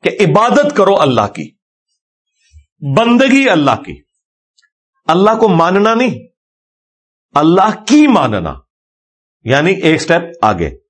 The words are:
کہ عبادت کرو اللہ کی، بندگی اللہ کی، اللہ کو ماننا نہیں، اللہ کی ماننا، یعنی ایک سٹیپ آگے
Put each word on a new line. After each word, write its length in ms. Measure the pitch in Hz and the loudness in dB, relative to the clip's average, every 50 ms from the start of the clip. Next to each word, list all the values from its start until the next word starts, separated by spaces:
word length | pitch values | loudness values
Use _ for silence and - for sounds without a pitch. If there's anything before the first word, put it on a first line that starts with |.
| - | -4
کہ 60 | 180 - - | -6 -2 0
عبادت 580 | 208 170 147 208 220 240 - - - - - - | 0 0 2 2 0 2 2 0 0 0 0 0
کرو 240 | 196 185 196 - | 0 0 2 0
اللہ 260 | 151 143 127 113 104 101 | 0 0 0 0 -2 -4
کی، 240 | - - 76 - _ _ _ _ _ _ _ _ _ _ _ _ _ _ _ _ _ _ _ _ _ - _ _ _ _ 156 143 135 196 | -6 -12 -16 -16 _ _ _ _ _ _ _ _ _ _ _ _ _ _ _ _ _ _ _ _ _ -20 _ _ _ _ -8 -2 -2 0
بندگی 520 | 226 233 240 240 269 269 233 277 269 254 | 0 2 2 2 2 2 2 2 2 2
اللہ 320 | 196 165 147 139 120 - - | 0 0 0 0 -2 -4 -6
کی، 160 | - 71 - _ _ _ _ _ _ _ _ _ _ _ _ _ _ _ _ _ _ _ _ _ | -14 -18 -18 _ _ _ _ _ _ _ _ _ _ _ _ _ _ _ _ _ _ _ _ _
اللہ 300 | - 160 175 196 214 220 226 | -2 0 0 2 0 0 2
کو 80 | 233 214 | 0 0
ماننا 440 | 180 160 165 170 185 196 202 220 226 | 2 2 0 2 0 0 0 0 0
نہیں، 260 | 226 254 247 170 - - - _ _ _ _ _ _ _ _ _ _ _ _ _ _ _ _ _ _ _ _ _ | 0 -2 -2 -4 -8 -14 -20 _ _ _ _ _ _ _ _ _ _ _ _ _ _ _ _ _ _ _ _ _
اللہ 500 | 143 151 160 170 190 190 220 208 - - - | 0 2 2 2 2 2 0 -2 -4 -2 0
کی 200 | 247 302 302 294 | 2 4 4 4
ماننا، 460 | 240 190 143 120 107 98 87 76 69 - _ _ _ _ _ _ _ _ _ _ _ _ _ _ _ _ _ | 4 2 0 0 -4 -4 -6 -8 -10 -12 _ _ _ _ _ _ _ _ _ _ _ _ _ _ _ _ _
یعنی 280 | 113 127 139 147 175 | -2 -2 0 0 0
ایک 300 | 190 185 - 165 156 156 | -2 0 0 0 0 0
سٹیپ 200 | - - 170 170 170 - - - | 0 0 -2 -2 -2 -6 -8 -2
آگے 280 | - 110 104 85 85 76 67 - _ | -2 0 0 0 -4 -6 -6 -12 _